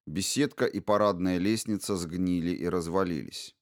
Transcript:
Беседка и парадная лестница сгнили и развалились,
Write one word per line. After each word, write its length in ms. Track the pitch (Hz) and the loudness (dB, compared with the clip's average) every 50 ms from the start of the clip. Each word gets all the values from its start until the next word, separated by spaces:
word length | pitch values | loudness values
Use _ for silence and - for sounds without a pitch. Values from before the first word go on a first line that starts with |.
| _ | _
Беседка 600 | - 76 90 95 - - - 147 135 - - 127 | -6 -4 -4 -2 0 2 2 0 0 0 0 0
и 140 | - - 98 | 0 0 -2
парадная 580 | - - 104 104 107 104 98 87 92 92 90 87 | 0 2 4 4 4 4 4 2 0 0 2 2
лестница 580 | 90 101 110 110 - - 107 98 - - 104 | 2 2 0 0 0 -2 -4 -4 -2 -2 -2
сгнили 540 | 90 87 80 82 90 92 90 90 87 82 87 | -2 -4 -4 -2 0 0 2 2 2 0 0
и 180 | 90 - 82 87 | -2 -2 -2 -2
развалились, 880 | 85 90 82 85 82 95 95 90 85 71 52 - - - - - - _ | -2 -2 -2 0 0 0 0 0 -2 -4 -6 -8 -12 -14 -14 -14 -18 _